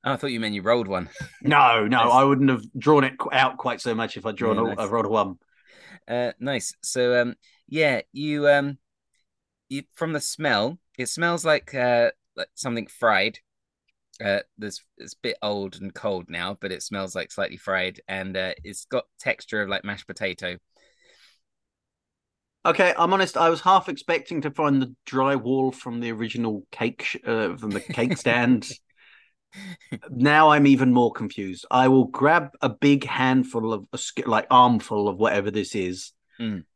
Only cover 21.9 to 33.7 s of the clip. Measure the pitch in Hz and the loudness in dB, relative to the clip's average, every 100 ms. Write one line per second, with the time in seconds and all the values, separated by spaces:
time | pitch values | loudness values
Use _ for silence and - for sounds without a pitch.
21.9 | _ _ _ _ _ _ _ 165 165 180 | _ _ _ _ _ _ _ -2 2 2
22.9 | - 170 190 185 - 165 165 190 190 185 | 2 0 2 0 2 0 2 4 2 2
23.9 | 139 - 165 - 165 147 143 151 139 127 | -12 -4 -4 -4 -6 -6 -2 2 2 0
24.9 | - - 131 135 139 113 135 131 127 123 | -8 -6 0 0 0 -2 0 -2 -4 -10
25.9 | 117 117 110 117 120 113 104 - - 117 | -8 -6 -6 -6 -4 -4 -6 -12 -6 -6
26.9 | - - - - 113 101 - 107 101 - | -4 -10 -8 -4 -2 -2 -4 -6 -6 -6
27.9 | - 123 135 127 120 120 120 - - _ | -4 -2 -2 0 2 2 2 0 -16 _
28.9 | _ _ _ _ _ _ 190 196 175 _ | _ _ _ _ _ _ -20 -18 -18 _
29.9 | - - 127 143 151 156 147 143 131 131 | -16 -12 0 4 6 8 8 8 6 6
30.9 | 123 120 - 107 - 98 90 - 127 131 | 6 4 0 -8 -8 -10 -10 0 4 6
31.9 | 131 127 - 139 165 143 - 135 107 143 | 6 4 2 4 4 0 -4 -6 2 4
32.9 | 143 123 - 131 131 127 120 110 | 4 0 -2 2 2 0 -4 -4